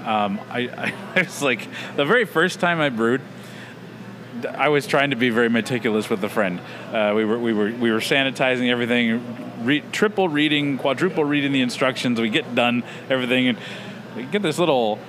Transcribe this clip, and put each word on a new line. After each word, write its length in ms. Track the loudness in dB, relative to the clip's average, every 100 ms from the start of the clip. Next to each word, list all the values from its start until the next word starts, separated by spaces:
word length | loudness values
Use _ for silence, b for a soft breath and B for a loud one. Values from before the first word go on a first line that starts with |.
Um, 360 | 0 0 2 -2 -6
I, 120 | -6
<laughs> 160 | -6 -4
I, 160 | -6 -6 -4 -2
I 60 |
was 220 | -2 -2
like, 240 | 0 0 -4 B B -2
the 100 | 2
very 200 | 2 2
first 340 | 2 2 2
time 200 | 0 2
I 100 | 0
brewed, 320 | 2 2 2 -2 -16 B B B B -16 -16 -16 -16 -12 -8 -8 0
I 120 | 2
was 180 | 2 2
trying 240 | 2 2
to 40 | 2
be 140 | 2
very 200 | 4 4
meticulous 600 | 2 0 0 2 0 0
with 140 | -2
a 60 | -2
friend. 300 | 0 0 -2 B B B
Uh, 220 | 0 2 2
we 80 |
were, 140 | 2 0
we 160 | 0
were, 180 | 2 0
we 200 | 0 0
were 80 | 2
sanitizing 720 | 2 2 2 0 0 2 2
everything, 920 | 0 2 2 2 0 -4 -12 -12 -6
re-, 200 | 0 0 0
triple 360 | 0 0 2 0
reading, 500 | 2 2 2 0 0
quadruple 440 | 0 0 0 2
reading 280 | 2 2 2
the 100 | 2
instructions. 580 | 0 2 0 0 0 2
We 100 | 2
get 260 | 0 0 2
done, 280 | 2 2 -4 B B
everything, 380 | 0 2 2 2
and 80 | 0 B B B B B -10
we 60 |
get 180 | -4 -2
this 160 | 0 0
little 420 | 2 4 2 -2